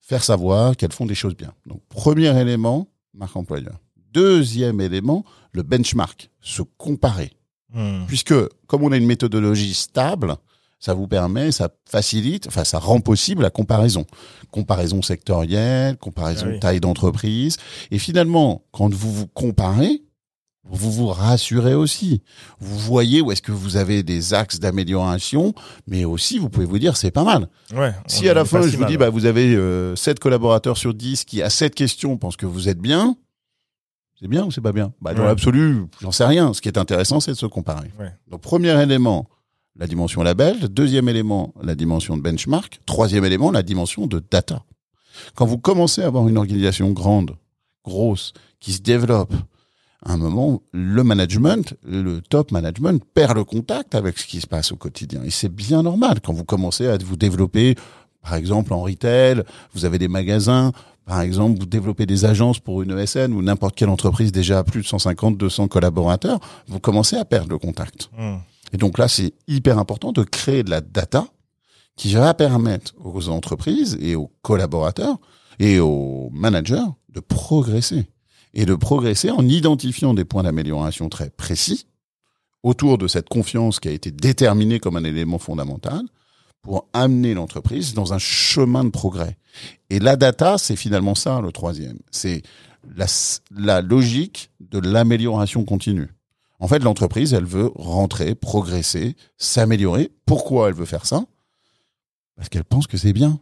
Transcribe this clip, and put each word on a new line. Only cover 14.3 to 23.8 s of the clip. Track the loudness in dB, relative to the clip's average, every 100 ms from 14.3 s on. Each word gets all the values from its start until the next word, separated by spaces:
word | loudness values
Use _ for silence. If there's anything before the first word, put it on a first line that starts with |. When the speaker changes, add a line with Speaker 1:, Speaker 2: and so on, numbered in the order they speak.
| -20 -10
Speaker 1:
Comparaison | -8 -2 -2 0 -2
sectorielle, | -2 -6 -2 -2 0 0 0 0 -2 -4
comparaison | -10 -6 -4 -4 -6
Speaker 2:
Ah |
oui. | -2
Speaker 1:
taille | 0 0
d'entreprise. | 0 0 0 0 -2 -2 -2 -4 -10 -18 -6
Et | -6
finalement, | -2 0 2 4 2 0 _
quand | 0 0
vous | 0 -4
vous | -6 -8
comparez, | -4 -2 0 0 2 2 0 _ _ _ _ _ _ -14
vous | -6 -4
vous | -2 -2
rassurez | 0 2 2 0 0 2
aussi. | 2 0 -2 -2 -2 _ -20 -20 _
Vous | -10 -8
voyez | 0 2 4 4
où | 2
est-ce | -2
que | -4
vous | -6 -2
avez | 0